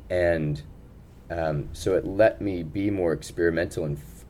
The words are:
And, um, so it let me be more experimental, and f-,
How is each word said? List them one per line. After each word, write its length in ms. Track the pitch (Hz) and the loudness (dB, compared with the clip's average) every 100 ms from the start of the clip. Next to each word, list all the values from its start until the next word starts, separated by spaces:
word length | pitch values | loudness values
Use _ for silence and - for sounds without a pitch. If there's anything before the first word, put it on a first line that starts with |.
| - | -2
And, 520 | 90 87 82 76 73 - - - - - - - | 2 4 4 0 -4 -8 -18 -20 -20 -20 -20 -10
um, 380 | 85 80 73 - | -2 -2 -2 -4
so 220 | - 101 | -4 2
it 120 | 90 - | 2 0
let 340 | 98 110 - | 4 4 4
me 220 | 101 90 | -4 -4
be 280 | 78 98 101 | -4 -2 0
more 220 | 98 87 | 2 0
experimental, 720 | 76 - - 85 82 87 - | 0 -4 2 2 2 -2 -2
and 140 | 76 71 | -4 -4
f-, 260 | - - - | -8 -16 -10